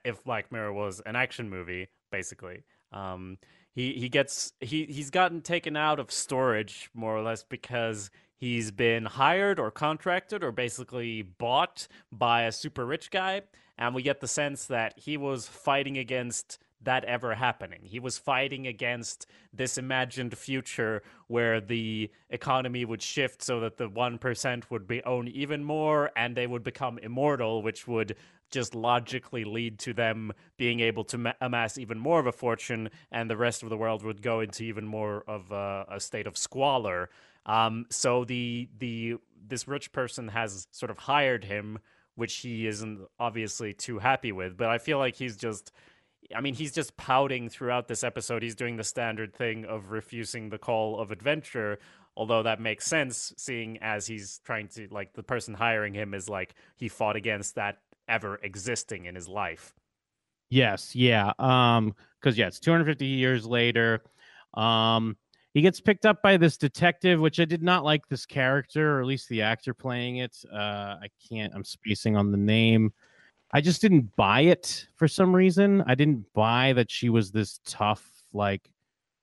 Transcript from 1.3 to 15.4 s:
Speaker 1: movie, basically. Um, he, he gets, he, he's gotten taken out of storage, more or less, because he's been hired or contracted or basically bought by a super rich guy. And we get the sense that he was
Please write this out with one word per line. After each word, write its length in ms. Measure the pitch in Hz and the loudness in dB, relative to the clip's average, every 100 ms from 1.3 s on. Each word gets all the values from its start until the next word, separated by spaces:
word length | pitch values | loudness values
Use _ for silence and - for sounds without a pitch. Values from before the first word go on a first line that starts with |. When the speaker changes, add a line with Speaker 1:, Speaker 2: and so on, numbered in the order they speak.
| - 113 | -6 -10
Speaker 1:
movie, 400 | 92 87 90 92 _ _ | -8 -8 -8 -10 _ _
basically. 540 | 101 90 - 90 92 - _ _ | -8 -8 -12 -16 -18 -20 _ _
Um, 460 | 101 95 92 92 95 _ _ _ | -12 -10 -10 -12 -16 _ _ _
he, 200 | - 127 | -6 -6
he 140 | 127 123 | -4 0
gets, 440 | 139 135 - - - | 2 2 -2 -10 -10
he, 240 | 123 156 156 | -6 -6 -6
he's 240 | 143 139 | -8 -2
gotten 300 | 180 185 170 | 2 2 0
taken 360 | 151 170 160 151 | -4 -4 -2 0
out 220 | 151 151 | 0 0
of 120 | 123 | -2
storage, 800 | - - 131 131 110 107 - - | -8 -2 0 2 2 -2 -10 -16
more 220 | 117 110 110 | -8 -4 -2
or 60 | |
less, 200 | 110 113 | -2 -6
because 680 | - 127 - 120 113 107 101 - _ _ | -8 -14 -6 -2 -2 -4 -10 -18 _ _
he's 340 | 127 120 110 | -4 -2 -4
been 340 | 101 120 117 110 | 2 2 2 -2
hired 520 | 135 139 180 202 185 | 2 2 4 2 0
or 120 | 110 | -2
contracted 760 | - 151 156 190 180 - 208 | -2 -4 -2 -2 -2 -2 -6
or 80 | 165 | -4
basically 720 | 107 123 123 123 123 120 110 | -4 -4 -6 -10 -8 -6 -6
bought 640 | 98 90 120 131 180 - - - _ | -10 -8 0 2 2 -4 -18 -20 _
by 320 | 110 120 117 | 0 4 4
a 100 | 117 | 2
super 320 | 110 156 143 | -2 -8 -6
rich 260 | 120 160 - | -6 -6 -4
guy. 320 | 196 185 190 196 _ _ - | -2 -2 -4 -6 _ _ -4
And 160 | 120 | -2
we 80 | 127 | 0
get 180 | 131 139 | -2 -2
the 80 | 131 | -2
sense 380 | - 147 139 - | -2 -2 -4 -4
that 320 | 123 110 - | -2 -2 -6
he 180 | - 151 | -8 -6
was 320 | 139 131 | -4 -6